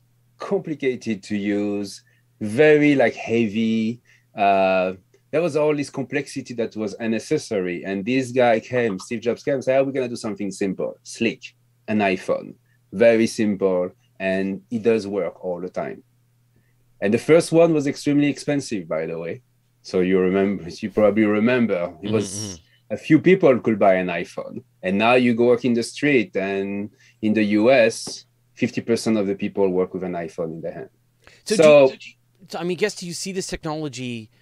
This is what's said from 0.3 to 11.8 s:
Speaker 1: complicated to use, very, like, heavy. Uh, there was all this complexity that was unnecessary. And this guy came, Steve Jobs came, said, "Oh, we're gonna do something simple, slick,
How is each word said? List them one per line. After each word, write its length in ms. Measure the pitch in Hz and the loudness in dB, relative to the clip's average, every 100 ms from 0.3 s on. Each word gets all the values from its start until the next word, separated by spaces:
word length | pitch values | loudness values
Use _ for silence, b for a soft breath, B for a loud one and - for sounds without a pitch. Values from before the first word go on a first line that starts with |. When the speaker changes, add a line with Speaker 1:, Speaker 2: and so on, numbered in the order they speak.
| _ | _
Speaker 1:
complicated 840 | - 196 165 147 135 123 113 101 | -6 -4 -4 -4 -2 -4 -4 -6
to 140 | - 104 | -6 -4
use, 640 | 101 101 104 101 98 - _ _ _ _ | -2 -2 -2 -4 -8 -12 _ _ _ _
very, 540 | 107 110 151 151 147 139 | -8 2 6 6 4 4
like, 200 | 117 - | 2 0
heavy. 840 | - 113 117 104 113 113 110 120 b b b - | -2 0 0 0 0 0 -2 -6 b b b -2
Uh, 580 | 101 98 95 92 92 92 _ _ _ | 2 4 4 2 0 -4 _ _ _
there 100 | 139 | -2
was 140 | 170 143 | 0 0
all 200 | 151 147 | 0 0
this 140 | 139 | -4
complexity 640 | 139 131 139 - - 123 117 | -8 -6 -6 -6 -10 -10 -6
that 200 | 110 107 | -6 -4
was 200 | 107 - | -8 -6
unnecessary. 840 | 113 113 - 113 - 107 90 87 | -4 -4 -2 -4 -2 -4 -4 -6
And 220 | 92 98 95 | -6 -6 -2
this 260 | 131 123 | -2 -2
guy 280 | 123 120 113 | 2 4 2
came, 400 | - 123 117 95 | 0 -2 -2 -4
Steve 220 | - 117 | -8 -6
Jobs 220 | 117 113 | -4 -4
came, 180 | - 117 | -4 -4
said, 180 | 120 131 | 0 0
"Oh, 40 | 135 | 0
we're 80 | |
gonna 160 | 135 123 | -2 -6
do 60 | 117 | -6
something 360 | 113 98 101 | -8 -8 -8
simple, 460 | 92 98 90 76 - | -4 -4 -4 -6 -8
slick, 520 | - - 117 - - - _ _ | -18 -4 -4 -4 -12 -20 _ _